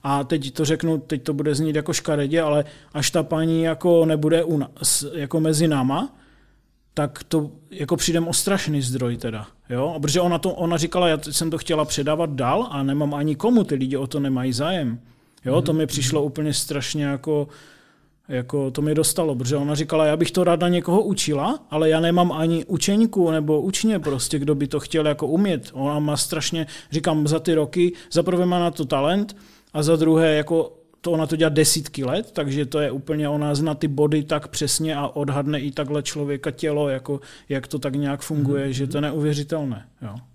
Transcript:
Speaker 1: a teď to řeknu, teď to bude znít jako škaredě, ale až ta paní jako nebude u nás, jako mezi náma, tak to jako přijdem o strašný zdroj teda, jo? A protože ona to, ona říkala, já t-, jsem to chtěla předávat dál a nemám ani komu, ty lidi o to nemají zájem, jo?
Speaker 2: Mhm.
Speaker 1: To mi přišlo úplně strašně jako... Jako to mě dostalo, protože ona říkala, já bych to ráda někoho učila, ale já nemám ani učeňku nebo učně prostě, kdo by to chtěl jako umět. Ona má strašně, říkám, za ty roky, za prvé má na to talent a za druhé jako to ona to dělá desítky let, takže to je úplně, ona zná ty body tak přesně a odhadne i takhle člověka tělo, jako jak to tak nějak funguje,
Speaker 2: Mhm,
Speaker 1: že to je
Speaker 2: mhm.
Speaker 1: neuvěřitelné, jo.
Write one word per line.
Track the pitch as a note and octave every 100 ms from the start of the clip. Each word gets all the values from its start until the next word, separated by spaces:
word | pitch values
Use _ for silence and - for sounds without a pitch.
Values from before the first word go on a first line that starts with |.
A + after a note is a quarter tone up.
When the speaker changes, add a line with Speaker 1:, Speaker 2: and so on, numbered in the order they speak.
Speaker 1:
a | C3+ C#3+
teď | C3 D#3+ C3+
to | -
řeknu, | D3+ D#3+ E3 D#3+
teď | - D3
to | C#3+
bude | C#3+ D3+
znít | C#3+ D#3 D3+
jako | D3
škaredě, | D#3 - D3 C#3 E3
ale | D#3 D3 D3 - -
až | D3 C3+
ta | E3+
paní | D#3 D#3+ E3 E3
jako | E3 D#3+ F3+ E3+ D#3+
nebude | D#3 D3+ E3
u | E3 D#3
nás, | C3+ - - - C#3+
jako | E3+ C#3 E3
mezi | D#3+ D3+ E3
náma, | C#3+ B2+ C#3+ C4+ - _ _ _ _ _ _ _
tak | - C#3+ -
to | - D#3+ D3 - _
jako | - C#3+ F3
přijdem | - E3 E3
o |
strašný | E3 - G3 - D3
zdroj | B2+ B2+ B2 A#2
teda, | A#2+ A2 G#2 _ -
jo? | B2 D3 D#3+
A |
protože | D3 E3+
ona | F3 E3
to, | F#3
ona | F3 E3+ E3+
říkala, | E3 F3 F3
já | D#3
t-, | D3+
jsem | D3 E3
to | D#3+
chtěla | - D#3
předávat | D3+ - C#3+ D#3 E3
dál | C3+ B2 E3 A#3+
a | C#3
nemám | C3+ C#3+ D3
ani | C#3+ D3+ D3
komu, | G#3+ A#3+
ty | F#3+
lidi | C#3+ C3 C#3
o | C3
to | D3+
nemají | C#3 C3 B2+
zájem, | A#2+ D3+ F#3 C3 A#2+ - _ _ _
jo? | B2+ D3+
Speaker 2:
Mhm. |
Speaker 1:
To | F3
mi | D#3+ D#3
přišlo | - B2+ D#3
úplně | C#3+ D#3+ D3+
strašně | C#3+ - C#3+ A#2+ D#3
jako... | C#3+ C#3 D#3 D3+ C#3+ - - - _ _ _ _ -
Jako | B2+ B2 C#3+ C3+
to | C3
mě | D3+
dostalo, | D#3 D3+ - D#3+ B2+
protože | B2 C#3+
ona | C#3+
říkala, | D3+ D#3 D#3 D#3
já | D#3
bych | E3+
to | F#3
ráda | F3 E3+ F3
někoho | F3 E3+ F#3
učila, | G#3+ F#3+ - C#3+ E3+ D4+ -
ale | D3+ D#3
já | D#3+
nemám | E3 F3+ F3+
ani | D3+ E3 E3
učeňku | - F3 - G#3 A3+ G#3 E3+
nebo | D#3+ D3+ D3+
učně | F#3+ F#3+ A3 G3+
prostě, | D#3 C3+ - D3+
kdo | C#3
by | C#3+ C#3+
to | D3+
chtěl | - D#3+ D3+
jako | D3 C#3+
umět. | E3 G3+ D3+ -
Ona | B2+ C#3 D3
má | D3+ D3
strašně, | - D#3+ - E3 D3+ - -
říkám, | D#3 D3+ D#3 D3
za | D#3
ty | D#3
roky, | D#3+ C#3+ F3+ F3 F3 -
za | F3+
prvé | F3 F3+ F3+
má | F3+
na | F3
to | -
talent | C#3 C#3+ C#3+ F#3+ G#3 - - - _
a | D3+
za | D3+ D#3+
druhé | D#3+ D#3+ D#3+
jako | D3+ D3+ E3 D3 - _ _
to | F3
ona | D#3+ D#3
to | D#3
dělá | D#3+
desítky | D3 D3 D#3 D3 -
let, | C3 E3+ -
takže | - C#3+ C#3 C#3+
to | D3+
je | C#3+
úplně, | C3+ C#3 D3+ D3
ona | D3 D3
zná | C#3+ D#3
ty | D3+ D#3
body | C#3 D3+ D3+
tak | D3 D3+ D3
přesně | - D3 - D#3+ D3
a | C#3
odhadne | D3+ C#3+ C#3 C#3+ D3+
i | C#3+
takhle | C#3 C3+ D3
člověka | D3 D3+ C#3+ C#3 D3
tělo, | - D#3+ D3 D3
jako | C3 B2+ C#3 - - -
jak | C3+ B2
to | D3
tak | C#3
nějak | C3+ C#3+ C#3
funguje, | - D#3 C#3 C#3
Speaker 2:
Mhm, | C3+
Speaker 1:
že | C3 C#3
to | C#3+
je |
Speaker 2:
mhm. | D3
Speaker 1:
neuvěřitelné, | D3+ D3+ D3 D3 D#3+ C#3 G#2+ - _
jo. | A2 A2 -